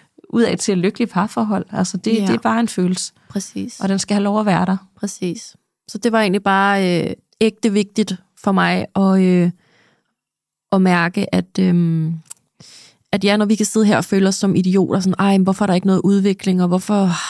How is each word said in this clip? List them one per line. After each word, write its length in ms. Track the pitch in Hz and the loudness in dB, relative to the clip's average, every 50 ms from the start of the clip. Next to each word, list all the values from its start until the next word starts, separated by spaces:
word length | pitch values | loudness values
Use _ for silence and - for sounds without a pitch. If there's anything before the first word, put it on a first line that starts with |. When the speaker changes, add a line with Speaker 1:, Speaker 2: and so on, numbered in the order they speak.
| _ _ _ _ - - | _ _ _ _ -16 -6
Speaker 1:
udad 260 | - 226 233 202 - | -2 0 0 0 0
til 220 | - - - 196 180 | -2 -2 -2 -2 0
lykkelige 300 | 170 196 226 - 240 - | 0 -2 -2 -2 -6 -4
parforhold. 580 | - 185 190 220 - 233 226 214 214 190 - - - | -2 -2 -4 -2 -2 -4 -4 -2 -2 -4 -6 -6 -6
Altså, 240 | - 190 - - | -6 -4 -4 -4
det, 180 | 180 - 220 226 | -6 -4 -2 -2
Speaker 2:
Ja. 60 | 214 196 | 0 0
Speaker 1:
det 40 | 190 | 0
er 80 | 226 226 | -2 -2
bare 220 | - 226 220 233 | -2 -2 -2 0
en 80 | 233 220 | -2 -2
følelse. 440 | - - 180 180 185 180 - - _ _ _ _ | -2 -2 -2 -2 -2 -4 -6 -12 _ _ _ _
Speaker 2:
Præcis. 520 | - 202 190 - - 196 196 247 - - | -10 -10 -10 -8 -10 -10 -10 -10 -10 -6
Speaker 1:
Og 80 | - 196 | -4 -2
den 100 | 196 196 | -2 -2
skal 160 | - - 208 | -2 -2 -2
have 100 | 208 202 | 0 0
lov 160 | 202 202 214 | 0 0 0
at 60 | 214 | 0
være 200 | 208 180 165 180 | 0 0 0 0
der. 100 | 180 190 196 - _ _ | 0 -2 -4 -6 _ _
Speaker 2:
Præcis. 600 | - - 202 - - 185 175 170 - - - - _ _ _ _ _ _ - | -10 -10 -10 -8 -6 -6 -8 -8 -8 -12 -18 -20 _ _ _ _ _ _ -14
Så 100 | - 202 | -12 -4
det 140 | - 240 220 | -2 0 2
var 80 | 226 | 2
egentlig 220 | 214 196 180 208 202 | 2 2 0 0 0
bare, 640 | 196 190 196 196 202 202 196 190 180 175 165 - | 2 2 2 2 2 2 2 2 2 0 0 -2
øh, 60 | - - - _ _ _ - | -2 -6 -10 _ _ _ 0
ægte 320 | 220 220 214 - - 226 196 | 0 0 0 0 -2 0 2
vigtigt 440 | 208 202 202 - - 220 - 185 - _ _ _ _ | 2 0 0 -2 -2 -2 -2 -4 -10 _ _ _ _
for 140 | - 202 196 | -2 0 0
mig 340 | 185 175 175 180 185 - - - | 2 2 2 0 -2 -4 -4 -2
at, 240 | 196 196 190 190 190 185 | 0 2 2 4 4 4
øh, 280 | 185 180 180 175 175 175 _ _ _ _ _ _ _ _ _ _ _ _ _ _ _ _ _ _ _ _ _ _ - - | 4 4 4 2 0 -2 _ _ _ _ _ _ _ _ _ _ _ _ _ _ _ _ _ _ _ _ _ _ -2 0
at 80 | 190 185 | 2 2
mærke, 520 | 180 180 175 170 175 180 202 196 - - | 2 2 2 0 -2 -2 -4 -4 -2 -2
at, 240 | 185 180 - - - | -2 -2 -2 -2 0
øhm, 540 | 190 185 175 175 170 165 165 160 160 160 165 160 160 - - _ _ _ _ _ - - - - - - _ _ _ - - | 0 2 2 2 2 0 0 -2 -2 -4 -6 -8 -10 -16 -20 _ _ _ _ _ -20 -20 -20 -20 -20 -20 _ _ _ -6 -6
at 120 | 202 196 | -2 0
ja, 120 | 202 202 | 0 2
når 100 | 208 208 | 2 2
vi 80 | 208 220 | 2 2
kan 120 | 202 208 | 0 0
sidde 200 | - - 220 220 | -2 0 2 2
her 100 | 202 202 | 4 2
og 80 | 117 185 | 2 0
føle 240 | - 208 196 196 190 | 0 0 2 2 2
os 60 | 190 | 0
som 200 | - - 196 180 | 0 0 0 0
idioter, 440 | 175 180 185 185 196 185 - - 196 | 2 2 2 2 2 2 2 0 0
sådan, 140 | 180 185 180 - | 0 0 0 0
"Ej, 140 | 196 202 196 196 | 2 2 4 4
men 40 | 185 | 2
hvorfor 220 | 190 190 - 208 | 2 2 0 0
er 20 | |
der 80 | 196 180 | 0 0
ikke 120 | 185 190 | 0 2
noget 140 | 196 190 180 | 2 0 2
udvikling, 640 | - 196 196 202 190 202 190 196 - 196 185 180 180 | 2 2 2 2 2 0 -2 -2 -2 -2 0 2 2
og 60 | 175 | 0
hvorfor, 400 | 180 190 185 - 214 202 196 185 170 - - - | 0 -2 -2 0 0 0 2 0 0 -2 -6 -10